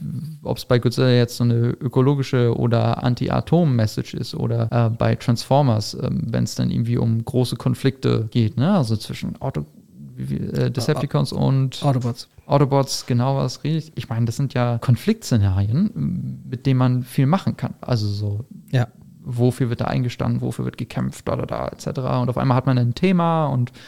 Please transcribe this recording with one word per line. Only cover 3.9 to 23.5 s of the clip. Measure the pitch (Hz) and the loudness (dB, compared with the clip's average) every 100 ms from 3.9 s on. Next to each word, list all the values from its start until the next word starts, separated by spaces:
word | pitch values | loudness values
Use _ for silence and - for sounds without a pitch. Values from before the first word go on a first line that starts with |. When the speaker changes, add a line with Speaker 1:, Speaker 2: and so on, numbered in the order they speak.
| - 120 - | -2 -6 -6
Speaker 1:
ist | 123 | -6
oder, | - 117 117 113 | -4 -2 0 0
äh, | 120 113 | 2 2
bei | 113 117 113 | 2 0 0
Transformers, | - 117 - 139 139 110 - - | 0 0 2 2 4 2 -2 -6
ähm, | - 131 - | -4 -2 -2
wenn's | 123 120 - | -2 -2 0
dann | 123 | 0
irgendwie | 123 117 120 | 0 0 0
um | 120 113 | 2 0
große | 113 131 123 127 | 0 0 0 -2
Konflikte | 131 120 135 123 123 120 110 | -2 0 0 0 0 0 0
geht, | 120 110 - | 0 0 2
ne? | 151 208 | 2 2
Also | 113 110 | 2 -2
zwischen | - - - 113 | -4 -8 -8 -6
Auto-, | 135 151 147 - - - 139 127 | -6 -6 -8 -14 -20 -20 -16 -10
wie, | 131 | -6
wie, | 139 - | -6 -4
äh, | 139 123 | -2 -2
Decepticons | 120 113 151 143 147 143 | -2 -2 -2 -2 -2 -2
Speaker 2:
Au-, | 143 135 | 0 2
Speaker 1:
und | 135 131 - | 2 0 0
Speaker 2:
Autobots. | 143 131 120 117 - - - | 0 0 0 -6 -12 -18 0
Speaker 1:
Autobots, | 139 139 139 131 - - | 2 4 2 0 -4 -2
genau | 120 131 135 | 0 2 0
was | 131 - | -2 -4
rede | 143 160 | -4 -4
ich. | - - | -6 -10
Ich | - | -6
meine, | 117 117 | -2 -2
das | 117 | -2
sind | 139 127 | -2 0
ja | 123 117 | 0 0
Konfliktszenarien, | - 120 - 220 - 117 101 95 101 135 214 - 143 - 127 131 131 | 2 2 2 -2 0 2 4 2 2 2 0 -2 -4 -4 -6 -8 -10
mit | 127 139 | -4 2
denen | 131 | 4
man | 127 123 | 4 2
viel | 123 - 135 | 0 2 2
machen | 190 - - | 2 0 -4
kann. | 120 - | -6 -6
Also | - 120 104 | -2 0 0
so, | 101 104 104 - - - | -2 -2 -4 -8 -16 -2
Speaker 2:
Ja. | 131 123 - - - | -2 -2 -6 -20 -16
Speaker 1:
wofür | 139 120 123 123 123 | -6 2 2 2 -2
wird | 117 | -2
da | - | -2
eingestanden, | 135 123 - 127 123 | 0 -2 -2 -2 0
wofür | 123 - 123 | -2 -4 -6
wird | - | -6
gekämpft, | - - - - - | -6 -4 -4 -4 -4
da, | - | -4
da, | - | -4
da, | 58 64 | -6 -6
et | - | -8
cetera. | - 147 131 131 | -8 -6 -2 -2
Und | 123 | -2
auf | 123 | 0
einmal | 131 127 | 2 2
hat | 135 | 2
man | 127 | 2
ein | 120 - | 2 0
Thema | 185 180 170 165 | 2 2 2 2
und, | 147 | 0